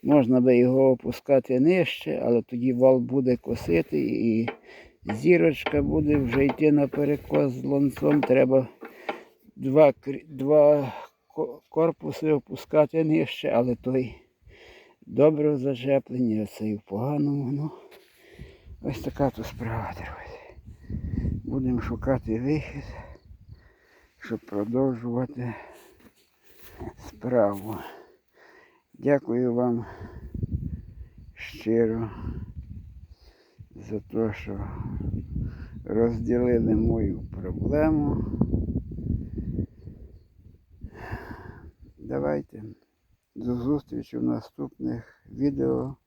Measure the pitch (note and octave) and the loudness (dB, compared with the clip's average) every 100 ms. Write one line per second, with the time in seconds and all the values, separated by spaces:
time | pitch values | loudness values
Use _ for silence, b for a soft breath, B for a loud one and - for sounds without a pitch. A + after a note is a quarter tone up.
0 | C3+ D3 A#2+ B2+ B2 B2 B2+ C3 C3+ B2+ | 6 6 6 6 6 6 6 6 4 4
1 | - A#2+ - C#3 - B2+ D3 F#3 E3 - | -2 -8 2 2 4 2 4 4 2 -2
2 | - D3+ A#2+ A#2+ - B2 B2+ A#2+ C3 C3 | -6 -4 2 2 0 -2 0 4 6 6
3 | A#2+ C3 B2+ B2 - A#2+ - E3+ - D3+ | 2 0 2 0 0 -6 0 0 2 -2
4 | C3 - A#2 A2 A#2 - B B B B | -2 0 2 2 0 -6 B B B B
5 | - G#2+ D3 F3 E3 C#3 - D3 C#3+ D3+ | -8 -2 4 6 6 2 -2 0 0 0
6 | D3+ D3 C3+ C3+ C#3 B2+ D3+ D3 C#3 - | 2 2 2 2 2 4 4 4 2 0
7 | C#3+ D3 - D3+ C#3+ B2+ C3 C#3 C#3+ A#2+ | 0 0 0 2 2 0 -2 2 2 2
8 | D3+ D3 C3+ B2+ C3 C3 B2+ B B B | 4 4 6 6 6 6 2 B B B
9 | B B B B - - C3 C3+ D3+ B2+ | B B B B -20 -8 2 8 6 6
10 | - C3+ - C#3 C3+ D3+ D3 D3+ C3+ A2 | -6 -10 -10 -6 4 6 8 6 2 -8
11 | B _ _ - D#3 C#3+ _ - E3 D#3 | B _ _ -8 -8 -8 _ 0 0 0
12 | D#3 C#3 D#3 D3 - B2+ - D3+ D3+ E3 | -8 -4 0 0 -2 -14 -2 2 4 2
13 | D#3+ D#3 D3+ - D3 A2+ B2+ A#2+ B2+ C3 | 2 2 0 -4 0 2 2 -2 -2 -2
14 | B2 - _ _ _ B B B B B | -2 -10 _ _ _ B B B B B
15 | - A2 D3 D3+ D3+ D3 C3 B2+ C3 C3+ | -10 4 4 6 0 0 -2 -4 0 0
16 | - B2 B2 A2 G#2 - A2 G#2 _ G2 | 0 -2 0 0 -2 -4 -4 -4 _ -4
17 | B2+ D3 D3 C#3+ B2+ C#3+ D3+ B B B | -2 0 0 -2 -2 -4 -6 B B B
18 | B B B B B B B B - C#3 | B B B B B B B B -8 -6
19 | - - C#3 - A2 - A2+ A2+ G2 - | -8 -2 -2 -2 -12 -8 -6 -6 -8 -10
20 | F2+ - - - B B B B B B | -14 -14 -16 -18 B B B B B B
21 | B B B B - C3 B2+ B2 A2+ A#2+ | B B B B -6 -4 -2 -2 -4 -4
22 | B2 C3 - A2+ B2+ D3+ A#2+ C#3+ - B | -2 -2 -2 -4 -2 -2 -4 -12 -12 B
23 | B B B - - b b b b b | B B B -20 -20 b b b b b
24 | b b - A2+ - G2+ G#2 A#2+ C3+ A#2+ | b b -8 -8 -6 -4 -2 0 0 0
25 | A#2+ A#2+ B2+ - B2 A2 B B B B | -4 -4 -4 -6 -8 -8 B B B B
26 | B _ _ _ B B B B B B | B _ _ _ B B B B B B
27 | - - A#2+ B2 G2+ G2+ G2+ G2 B B | -20 -10 0 4 4 0 -8 -10 B B
28 | B B _ b b b b b b _ | B B _ b b b b b b _
29 | C3+ C#3+ - A#2+ B2+ A#2+ B2 A#2 A#2 B | 2 2 2 -2 0 0 0 -2 -4 B
30 | B B B B B B B B B B | B B B B B B B B B B
31 | B B B - - - A2 A2+ A2+ A2+ | B B B -18 -18 -10 -2 2 2 0
32 | A2+ G#2 B B B B B B B - | -6 -8 B B B B B B B -20
33 | b b b b b b b - G#2 G#2+ | b b b b b b b -20 -10 -10
34 | - - A2+ G#2+ - G2 B B B B | -6 -4 -2 -4 -10 -10 B B B B
35 | B B B B B B B B - G#2+ | B B B B B B B B -4 0
36 | A#2 A#2 A#2 A#2+ B2 A#2 A2+ G#2+ A2+ A2+ | 2 0 -2 0 2 2 2 2 2 0
37 | G#2 G#2+ - - F#2+ - - D3 D#3 D#3 | -2 -4 -8 -10 -8 -6 -2 2 2 2
38 | D3 B B B B B - - - B | 0 B B B B B -2 -4 -6 B
39 | B B B B B B B B B B | B B B B B B B B B B
40 | B B _ _ - - _ - B B | B B _ _ -20 -20 _ -20 B B
41 | B B B B B B B B B _ | B B B B B B B B B _
42 | - C3 C#3+ D3 C#3+ - G#2+ - _ _ | -8 -4 -2 -4 -6 -14 -16 -18 _ _
43 | _ _ _ - A#2+ B2 A#2+ D3 - A#2+ | _ _ _ -10 -6 -4 -2 -2 -4 -12
44 | A2+ B2 B2 A#2+ A2 - C#3 _ B2+ A#2+ | -10 -4 -2 -2 -6 -12 -12 _ -8 -8
45 | - _ - A2+ C#3+ C#3 C3+ C3 B2+ C#3 | -10 _ -20 -2 -2 0 -2 -2 -4 -10